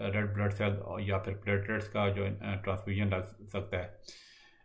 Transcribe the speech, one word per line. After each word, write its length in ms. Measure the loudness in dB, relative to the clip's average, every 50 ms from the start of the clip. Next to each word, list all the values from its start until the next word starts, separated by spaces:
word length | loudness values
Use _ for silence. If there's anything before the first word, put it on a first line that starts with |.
रेड 320 | -2 0 2 2 2 2 2
ब्लड 180 | 2 2 2
सेल 220 | 2 2 2 2 2
और 280 | 0 -2 -4 -4 -2
या 160 | 0 0 0 0
फिर 160 | 0 -2 -4
प्लेटलेट्स 560 | -4 0 0 2 2 2 0 -2 -2 -2 -2
का 200 | 0 2 2 4
जो, 160 | 4 2 0
अ, 40 | 0 -2 -2 -2 -2 -2 -2 0
ट्रांसफ्यूजन 420 | 0 -2 -2 0 0 2 2 4 4
लग 380 | 2 2 0 -4 -10 -16 -16 -6
सकता 300 | -4 -4 -2 0 -2 -2
है। 80 | -2 -4 -8 -14 -18 -18 -18 -18 -20 -20 -20 -20 -20 -20 -20 _ _